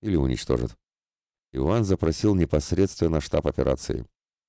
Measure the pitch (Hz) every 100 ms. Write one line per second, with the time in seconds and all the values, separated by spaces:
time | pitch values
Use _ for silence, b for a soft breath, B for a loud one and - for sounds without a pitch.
0 | 104 85 65 60 - 62 60 - _ _
1 | _ _ _ _ _ 65 73 117 98 92
2 | 80 - 104 95 80 78 - 87 98 -
3 | 85 78 - 80 73 71 65 64 - 57
4 | - _ _ _